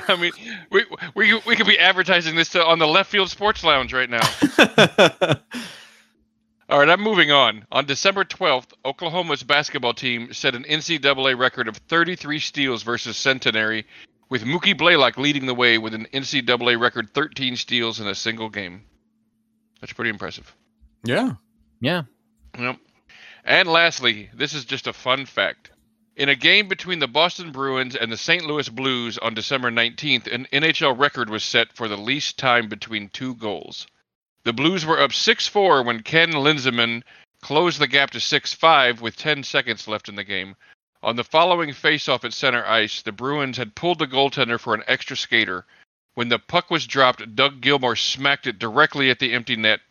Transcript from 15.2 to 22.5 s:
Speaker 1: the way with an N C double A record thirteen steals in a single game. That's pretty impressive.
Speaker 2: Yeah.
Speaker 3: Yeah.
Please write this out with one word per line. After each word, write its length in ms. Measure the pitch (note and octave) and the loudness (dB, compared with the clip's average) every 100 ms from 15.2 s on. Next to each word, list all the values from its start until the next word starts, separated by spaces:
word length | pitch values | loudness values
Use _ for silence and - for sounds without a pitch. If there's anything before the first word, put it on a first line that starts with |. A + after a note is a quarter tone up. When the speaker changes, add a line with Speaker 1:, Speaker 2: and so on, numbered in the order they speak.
| D3 C#3+ | -2 -2
Speaker 1:
the 100 | C3 | -2
way 220 | B2 B2 A2+ | 2 4 4
with 160 | A2 | 0
an 140 | A2 A2 | -8 -8
N 140 | C3+ | -8
C 160 | C3 C#3+ | -4 -2
double 300 | A#2+ B2 A#2+ | 0 0 2
A 60 | A#2 | 2
record 360 | A#2+ A#2+ G#2+ | 0 -2 -6
thirteen 420 | C#3 D3+ - C3 | -4 -4 -4 -6
steals 460 | B2 - B2 A2+ A2 | -6 -4 -2 -2 -4
in 60 | G#2 | -6
a 80 | |
single 340 | F#2+ A#2 A2+ A2 | -6 -6 -6 -8
game. 340 | G#2 F#2 F#2 - _ _ _ _ _ _ _ _ _ | -10 -10 -14 -20 _ _ _ _ _ _ _ _ _
That's 140 | - | -14
pretty 160 | - A#2 | -6 -6
impressive. 480 | G#2 F2 - - _ _ _ _ _ | -6 -10 -12 -18 _ _ _ _ _
Speaker 2:
Yeah. 300 | A2+ D3+ B3+ C3 _ _ _ - | -4 -2 -2 -6 _ _ _ -6
Speaker 3:
Yeah. 240 | C3 F3 C3 _ _ _ - | -2 -2 -6 _ _ _ -20